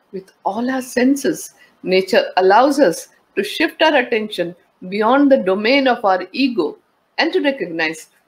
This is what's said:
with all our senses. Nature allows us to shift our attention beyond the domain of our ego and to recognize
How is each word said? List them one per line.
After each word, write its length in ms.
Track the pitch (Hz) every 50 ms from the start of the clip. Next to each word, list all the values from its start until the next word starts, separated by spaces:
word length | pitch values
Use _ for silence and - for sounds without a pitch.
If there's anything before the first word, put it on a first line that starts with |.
| _ _
with 200 | - 185 - - _ _ -
all 240 | 185 196 226 247 254
our 100 | 262 262
senses. 720 | 247 - - 247 247 262 285 277 - - 156 - - - - _ - _ _ _ -
Nature 420 | 175 185 190 190 - 233 196 - - -
allows 420 | 185 185 190 202 226 262 302 277 285
us 300 | 269 180 165 - - - _ _ _ _ _
to 80 | - 196
shift 380 | - - - 311 - - -
our 140 | 330 320 294
attention 600 | 269 247 247 240 214 214 208 - 190 170 170 175 - _ _ _ _ 185 185
beyond 420 | 196 208 214 226 262 285 285 269
the 60 | 269
domain 500 | 262 196 185 190 208 208 226 277 285 269
of 180 | 254 240 247 -
our 200 | 196 185 180 185 -
ego 460 | - 226 277 254 233 180 151 - - - _ _ _ _ _ _ _
and 160 | - 269 330 349
to 80 | 359
recognize 680 | 285 285 269 269 185 175 165 165 160 156 160 156 - - _ _ _